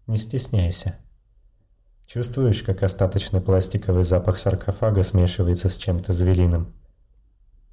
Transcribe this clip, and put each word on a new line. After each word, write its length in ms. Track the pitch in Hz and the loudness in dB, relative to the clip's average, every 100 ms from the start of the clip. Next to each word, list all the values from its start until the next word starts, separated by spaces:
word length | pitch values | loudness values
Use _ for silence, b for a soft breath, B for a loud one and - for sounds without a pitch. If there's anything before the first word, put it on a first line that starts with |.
| - | -6
Не 80 | 110 | -6
стесняйся. 800 | - 131 - 107 87 - 95 - - _ _ _ _ _ _ _ _ _ _ | -4 -6 -4 -2 0 -2 -6 -8 -16 _ _ _ _ _ _ _ _ _ _
Чувствуешь, 580 | 120 120 131 127 101 | -6 -6 0 2 2
как 200 | - 95 | -2 -2
остаточный 580 | 92 - 92 95 - 95 | -2 0 0 0 -2 -2
пластиковый 640 | 90 95 90 101 - 90 87 | 2 2 2 -2 0 2 2
запах 320 | 90 92 92 | 2 0 -2
саркофага 680 | 101 92 - - 110 101 | 0 -2 -4 -2 0 2
смешивается 640 | 90 98 90 90 90 87 92 | 2 2 2 2 0 2 0
с 80 | - | -2
чем-то 360 | - 87 87 | -2 -2 -2
звериным? 600 | 87 90 90 87 85 85 - - _ _ _ _ _ _ _ _ | 0 2 4 4 2 -2 -10 -20 _ _ _ _ _ _ _ _